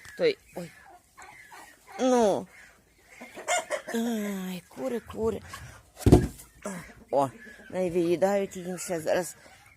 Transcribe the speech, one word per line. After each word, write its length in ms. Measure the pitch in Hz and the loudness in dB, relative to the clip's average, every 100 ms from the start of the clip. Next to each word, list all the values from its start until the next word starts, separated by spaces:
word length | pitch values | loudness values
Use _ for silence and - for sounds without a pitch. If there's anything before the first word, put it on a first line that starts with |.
| - - | -18 0
Той, 200 | 165 - _ - | 0 0 _ -12
ой. 140 | 170 - - - _ - - - - - - - - - | -12 -16 -20 -20 _ -20 -20 -20 -20 -20 -20 -20 -16 -2
Ну. 460 | 254 247 214 143 185 - - - _ _ _ - 247 - - 698 - 554 - | 2 4 4 2 -4 -16 -20 -20 _ _ _ -20 -18 -12 -2 -2 -2 -6 -4
Ай, 680 | 233 233 220 202 196 185 180 - | -4 -2 -4 -4 -6 -8 -10 -12
кури, 320 | 254 254 233 | -8 -6 -6
кури. 400 | - 202 220 202 - - - - - - - - - - - - 208 180 - - - | -8 -4 -4 -4 -10 -16 -18 -20 -20 0 8 8 8 -6 -20 -14 -10 -10 -14 -20 0
О, 200 | 139 139 - - - - | 2 2 -2 -20 -20 -10
най 200 | 185 185 | -4 -2
виїдають, 640 | 175 170 170 190 202 196 185 | 0 2 2 2 2 -2 -6
їм 220 | 175 180 | -10 -8
ще 220 | - 165 | -6 -4
зараз 360 | 156 165 170 - - - - | 0 0 -2 -10 -20 -20 -20